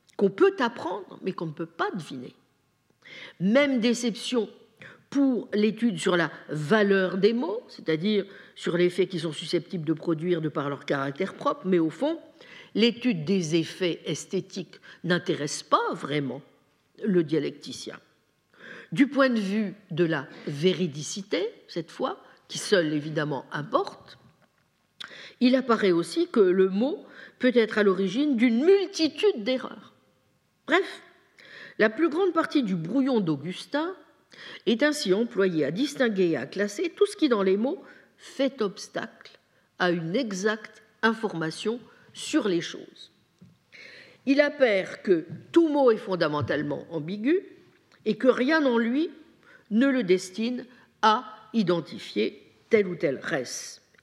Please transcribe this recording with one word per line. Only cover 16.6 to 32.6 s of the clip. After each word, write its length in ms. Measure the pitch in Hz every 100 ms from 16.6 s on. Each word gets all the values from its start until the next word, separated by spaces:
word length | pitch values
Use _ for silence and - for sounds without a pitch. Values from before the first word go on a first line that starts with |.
| _ _ _ -
le 200 | 220 180
dialecticien. 760 | 156 151 143 - - - - - _ _ _ _ _ _ - - -
Du 160 | 165 254
point 220 | 262 269
de 100 | 233
vue 340 | 190 208 202 - _
de 120 | 156
la 240 | 170 156 135 - -
véridicité, 1000 | 147 175 156 180 139 147 214 196 - 415 - -
cette 240 | - 160
fois, 320 | - 262 392 - - _
qui 120 | 160
seule 340 | - 196 156
évidemment 520 | 151 147 156 151 135 -
importe, 680 | - 151 262 403 - - - _ _ _ _ _ _ _ _ - - - -
il 160 | 247 254
apparaît 360 | 254 220 202
aussi 360 | 170 165 - 330
que 120 | 247
le 300 | 190 185 190
mot 340 | 190 254 381 - - - _
peut 120 | 254 233
être 240 | 220 220
à 40 |
l'origine 540 | 208 185 196 208 294 247
d'une 260 | 247 226
multitude 800 | 320 392 370 - 320 - 415 302
d'erreurs. 500 | 202 254 - - - _ _ _ _ _ _ _ -
Bref, 360 | 320 359 - - _ _ _ - - - -
la 120 | 214
plus 200 | 214 320
grande 240 | 294 381
partie 300 | 330 320 311